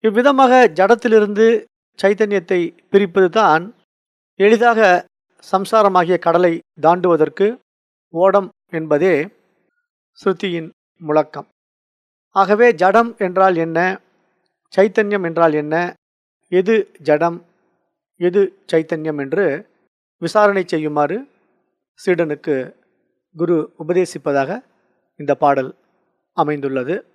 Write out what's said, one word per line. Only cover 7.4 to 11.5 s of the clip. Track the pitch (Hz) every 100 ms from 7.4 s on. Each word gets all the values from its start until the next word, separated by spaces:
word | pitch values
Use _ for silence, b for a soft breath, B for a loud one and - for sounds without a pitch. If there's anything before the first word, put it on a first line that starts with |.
| 202 254 _ _ _ _ _
ஓடம் | 165 190 196 190 _ _
என்பதே | 165 160 147 185 147 185 _ _ _ _ _ _ _ _ _
ஸ்ருதியின் | 196 180 196 170 165 _ _ _
முழக்கம். | 160 151 147 143 -